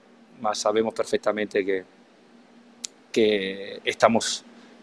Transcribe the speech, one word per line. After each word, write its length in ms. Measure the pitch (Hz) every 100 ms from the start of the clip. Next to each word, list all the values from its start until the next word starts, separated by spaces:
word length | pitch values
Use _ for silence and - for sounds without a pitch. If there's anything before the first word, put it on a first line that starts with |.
| _ - - -
mas 180 | 107 104
sabemos 340 | 110 107 113
perfeitamente 680 | 107 - 107 - 107 104 107
que, 200 | 95 95 92 - - _ _ - - - - - - - _
que 680 | - 107 104 95 98 101 104
estamos 600 | 123 - 113 113 - - - - - -